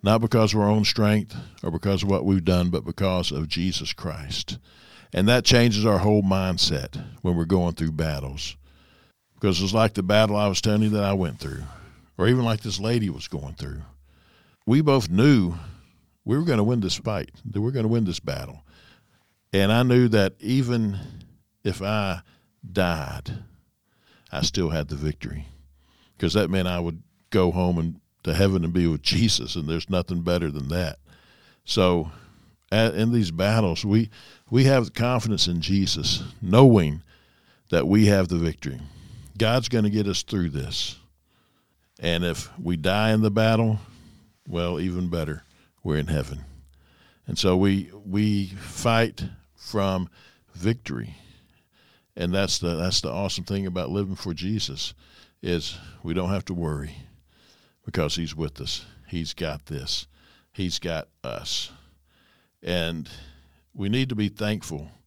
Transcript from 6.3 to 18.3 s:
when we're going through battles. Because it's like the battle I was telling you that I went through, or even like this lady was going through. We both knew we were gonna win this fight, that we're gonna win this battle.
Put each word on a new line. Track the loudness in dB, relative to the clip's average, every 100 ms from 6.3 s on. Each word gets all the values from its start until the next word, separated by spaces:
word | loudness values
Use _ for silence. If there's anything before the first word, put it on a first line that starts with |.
| 2 0 0 -2 -2 -6 -12 -14 -8
when | -2 -2
we're |
going | 2 2 2
through | -2 -4
battles. | -2 -4 -4 -6 -8 -10 -12 -20 _ _ _ _ _ _
Because | _ 0 2
it's | 0
like | 4 2
the | 2
battle | 2 4 4 4
I | 0
was | 0
telling | 2 2
you | 2
that | 2
I | 2
went | 0 -2 -4
through, | -8 -8 -10 -14 -20 -20 _ -2
or | 2
even | 2
like | 2 -2
this | -4 -6
lady | -2 0 0
was | -4 -8
going | -10 -10 -10
through. | -10 -10 -14 -20 _ _ _ _ _ _
We | 2 4
both | 6 4 2
knew | 4 6 6 4 -2 -12 -20 -20 _ _ _
we | -2 -2
were |
gonna | 2 2
win | 2 2
this | 0 -2
fight, | -4 -4 -6 -12 -10
that | -4
we're | -2
gonna | 0 0
win | 2 0
this | -2
battle. | -6